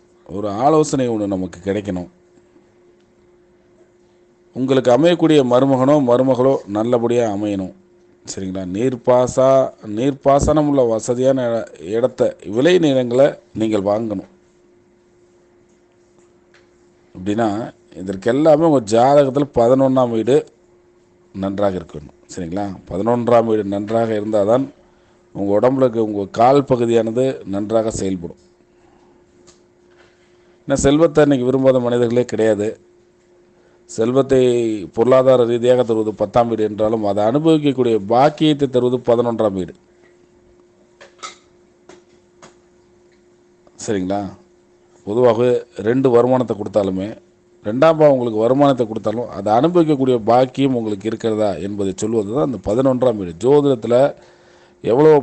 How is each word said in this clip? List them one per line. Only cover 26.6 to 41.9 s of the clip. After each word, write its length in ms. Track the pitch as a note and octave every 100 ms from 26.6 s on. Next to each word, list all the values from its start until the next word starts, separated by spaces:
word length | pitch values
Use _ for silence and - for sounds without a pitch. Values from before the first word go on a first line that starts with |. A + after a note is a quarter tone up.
| C3+
பகுதியானது 540 | B2 A#2 A#2 A2 A#2 C3 B2+ F#2+
நன்றாக 360 | G2 G#2 A2+ A2 -
செயல்படும். 420 | G2 F#2 E2+ - _ _ _ _ _ _ F3+ F3 _ _ _ _ _ _ _ _ _ _ _ _ _ _ -
ஏன்னா, 100 | C#3 C#3
செல்வத்தை 380 | D3+ E3 D#3 D3
இன்னைக்கு 220 | C3+ B2
விரும்பாத 320 | C3 C3 B2+ A#2+
மனிதர்களே 380 | A#2+ A#2 A#2+ A#2+
கிடையாது. 360 | G#2+ A2 G2+ G#2+ - _ _ _ _ _ _ _ _ _ _ -
செல்வத்தை 520 | - A2+ C3 C3+ C3 B2+ A#2+ A2+ G#2+ D#2+ A2+
பொருளாதார 500 | A#2 C3 C3 B2+ A#2
ரீதியாக 320 | A#2+ B2 B2+
தருவது 300 | A#2 A2 G#2+ G2
பத்தாம் 260 | G2+ A#2+ A#2
வீடு 180 | A2 G#2+
என்றாலும், 380 | G#2 G#2+ A2+ G2+
அதை 100 | G2+ G#2+
அனுபவிக்கக்கூடிய 680 | C#3+ D#3+ D#3+ D3 B2+ A#2+ A2 G2
பாக்கியத்தை 580 | A#2+ D3 D3 D#3 C#3+ C3+
தருவது 320 | B2 B2 B2+ A#2+
பதினொன்றாம் 480 | A#2+ A#2+ A2+ G#2+ F#2+
வீடு, 120 | E2+ - _ _ _ _ _ _ _ _ _ _ _ _ - _ - - _ _ _ _ _